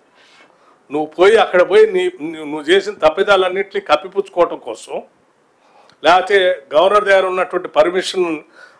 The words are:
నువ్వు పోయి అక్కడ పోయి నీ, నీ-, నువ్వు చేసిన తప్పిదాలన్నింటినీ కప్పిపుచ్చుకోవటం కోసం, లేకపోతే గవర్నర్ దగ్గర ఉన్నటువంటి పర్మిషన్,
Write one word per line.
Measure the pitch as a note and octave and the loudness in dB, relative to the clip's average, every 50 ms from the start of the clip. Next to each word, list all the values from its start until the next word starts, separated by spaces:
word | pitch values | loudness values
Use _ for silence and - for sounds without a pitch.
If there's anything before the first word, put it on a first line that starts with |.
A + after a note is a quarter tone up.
| _ _ _ _ _ _ _ _ _ _ _ _ _ _ _ _ _ - | _ _ _ _ _ _ _ _ _ _ _ _ _ _ _ _ _ -8
నువ్వు | C3 D3+ D#3 D3+ - - | -6 -6 -6 -6 0 0
పోయి | F3+ G3+ A3+ | 2 2 2
అక్కడ | G#3+ F3+ - - F3+ F3 E3 | 2 0 0 0 0 0 2
పోయి | F#3 G#3+ A3 G#3+ | 4 4 4 4
నీ, | F#3+ F#3 F#3 F3+ - - | 2 -2 -4 -4 -6 -8
నీ-, | C#3+ E3 E3 | -10 -12 -12
నువ్వు | D#3 D#3 D3 D3 D#3 | -12 -12 -10 -10 -8
చేసిన | D3 D3 F3+ G3 G3 G3+ G3+ | -2 0 0 0 0 -4 -6
తప్పిదాలన్నింటినీ | - D#3 D#3 D#3 - G3 G3+ G3+ F#3+ F#3 F3+ F3+ F#3+ G3 - - G3+ | -2 -2 0 0 0 0 2 2 2 0 -2 -4 -6 -8 -6 -8 -8
కప్పిపుచ్చుకోవటం | - - D3+ D3+ - F#3 F#3 G3 F#3+ - - F3+ E3+ E3 D#3+ | -2 -2 -2 -2 -2 -6 -8 -8 -8 -4 -2 0 0 0 -2
కోసం, | C#3 - B2+ A2 - - B2+ C#3+ F#3+ - - _ _ _ _ _ _ _ _ _ _ _ _ _ _ _ _ _ _ - | -8 -12 -12 -14 -12 -14 -12 -12 -12 -14 -16 _ _ _ _ _ _ _ _ _ _ _ _ _ _ _ _ _ _ 2
లేకపోతే | D3+ F3 F#3 F#3 F#3+ G3+ G3 F#3 F3+ F#3 - - - C#3 | 4 4 4 4 2 2 2 2 2 0 -2 -6 -2 2
గవర్నర్ | D3+ F3 G3 G3+ G#3 F3+ | 2 4 4 2 2 4
దగ్గర | G3 G3 F#3+ F#3+ | 4 4 4 2
ఉన్నటువంటి | F#3 F3+ F#3 F3+ - F#3 F3+ F3+ | 0 -2 -4 -4 -4 -4 -6 -6
పర్మిషన్, | - - - D#3+ F3 F3+ F#3+ F3 - - F#3+ F3+ E3+ D#3 D3+ - _ _ - - - _ | -2 0 0 2 2 0 -2 -4 -4 -4 -2 -2 -2 -4 -6 -10 _ _ -20 -20 -20 _